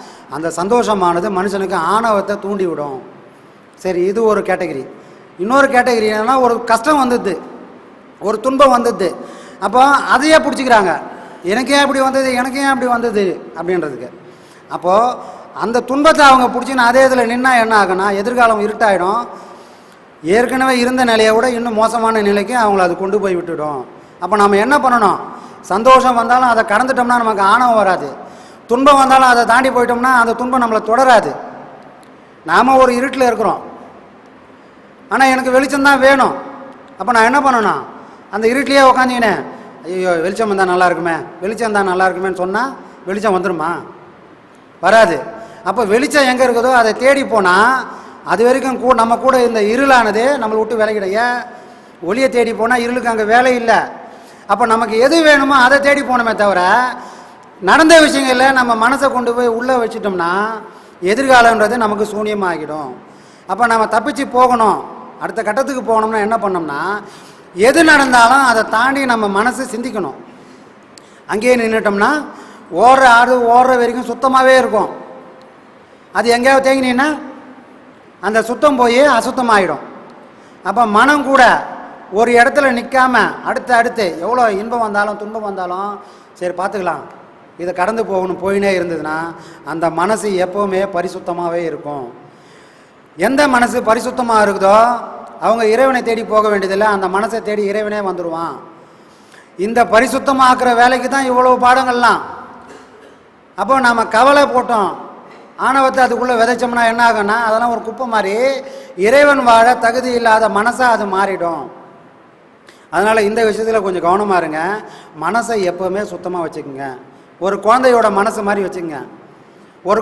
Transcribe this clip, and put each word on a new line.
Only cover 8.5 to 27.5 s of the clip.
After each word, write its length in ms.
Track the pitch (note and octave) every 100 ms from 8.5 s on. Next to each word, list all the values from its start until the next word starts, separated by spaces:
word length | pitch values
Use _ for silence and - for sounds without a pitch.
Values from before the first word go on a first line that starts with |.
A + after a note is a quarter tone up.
| C4+ C#4
வந்தது, 460 | A#3+ A#3 F#3 F3 - - - - -
அப்போ 220 | G3+ B3
அதையே 540 | C4+ C#4 - A#3 D4+ D#4
பிடிச்சிக்கிறாங்க. 540 | C#4 C4 B3+ A3+ F#3 D3 - - - -
"எனக்கு 300 | E3+ A3 B3+
ஏன் 80 | C#4+
இப்படி 180 | C#4 C4+
வந்தது, 340 | C4 C4+ C4
எனக்கு 260 | B3 C4 C4
ஏன் 100 | C#4
இப்படி 180 | C4 B3
வந்தது?" 360 | A#3 A#3 G#3 F#3+ D3+ - E3
அப்படின்றதுக்கு. 540 | E3+ F3+ D3+ B2 B2 - - - - - -
அப்போ 460 | D3 F3 G3 A#3+ A#3+ - - - C#3
அந்த 200 | F#3 A#3+
துன்பத்தை 460 | A#3+ C#4 D4+ D4 C#4
அவங்க 220 | C4 B3
பிடிச்சின்னு 400 | B3 A#3+ C4 A#3+
அதே 120 | B3+ C4
இதுல 180 | B3+ A3+
நின்னா 260 | B3 C4 B3
என்ன 140 | A3 G#3+
ஆகும்னா, 260 | F#3+ F#3+ G3+ G3
எதிர்காலம் 480 | G#3 B3 A#3 G#3+ G#3
இருட்டாயிடும். 600 | G#3 A3 F#3 F3+ A3 A#3+ - - - - - - - - _
ஏற்கனவே 540 | D#3 G#3+ A#3+ B3+ C4 B3+
இருந்த 260 | B3 B3+
நிலையை 300 | B3 A3 A3
விட 160 | A3 B3+
இன்னும் 300 | A#3 A#3+ G#3+
மோசமான 400 | A3 A#3 A3+ A3
நிலைக்கு 340 | G3+ G3+ G3 B3
அவங்கள 220 | G#3+ G3
அது 160 | F3+ F3
கொண்டு 220 | F#3+ G#3
போய் 160 | G3 F3
விட்டுடும். 460 | E3+ D3+ D3+ C#3 B2 - - -
அப்ப 160 | F3+ G#3
நாம 200 | G3+ G3+
என்ன 220 | A3+ D4
பண்ணணும்? 420 | B3+ A#3+ G3 D#3 - - - -
சந்தோஷம் 540 | - F#3+ A#3+ C4 A#3+ A#3+
வந்தாலும் 320 | A#3 B3 B3+
அதை 160 | A3+
கடந்துட்டோம்னா 560 | A3 G#3 B3+ B3+ A#3+ B3
நமக்கு 200 | A3+ G3+
ஆணவம் 340 | G3